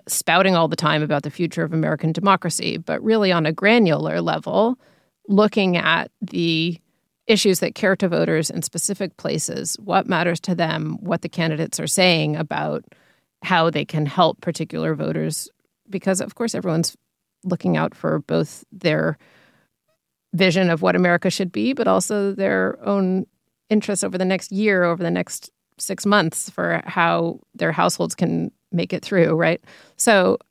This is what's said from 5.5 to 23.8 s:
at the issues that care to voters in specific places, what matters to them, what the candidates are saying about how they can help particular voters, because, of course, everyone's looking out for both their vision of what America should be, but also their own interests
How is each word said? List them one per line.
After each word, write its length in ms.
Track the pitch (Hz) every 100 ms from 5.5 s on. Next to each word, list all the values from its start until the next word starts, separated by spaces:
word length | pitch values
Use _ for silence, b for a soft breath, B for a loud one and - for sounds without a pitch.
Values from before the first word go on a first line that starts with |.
| - 190 175
at 320 | 160 165 - -
the 600 | 196 175 170 160 170 165 _ _ _ _ -
issues 320 | 214 208 185
that 160 | 175 -
care 200 | 196 190
to 140 | 185
voters 400 | 165 165 160 156
in 140 | 170
specific 520 | - 170 - 196 196 -
places, 600 | - 151 - - 165 -
what 260 | 202 180 185
matters 300 | 175 175 170
to 160 | - 175
them, 420 | 160 160 156 160
what 220 | 175 170
the 80 | 165
candidates 500 | - 165 156 160 -
are 60 | 160
saying 500 | - 185 165 151 151
about 480 | 160 156 151 151 - b b b b _
how 260 | - 180 165
they 160 | 156 147
can 220 | 156 151
help 340 | - 165 -
particular 540 | - 160 160 160 160 151
voters, 520 | 151 156 160 160 - _ _ _ -
because, 320 | 196 - 190
of 140 | -
course, 220 | - 233 -
everyone's 420 | 180 160 165 - _ _ _ _
looking 340 | 185 175 180 160
out 160 | 160
for 260 | - 165 156
both 440 | - 160 156 - -
their 480 | 185 170 151 160 151 b b b b b _ _ _ _ _ _
vision 380 | 165 185 175 185
of 100 | 165
what 140 | 185 180
America 340 | 180 175 185
should 220 | - 185
be, 220 | 208 220
but 140 | 277 208
also 460 | 190 - 208 196
their 460 | 196 196 190 185 -
own 440 | - 202 185 185 - _ _ _ -
interests 340 | 214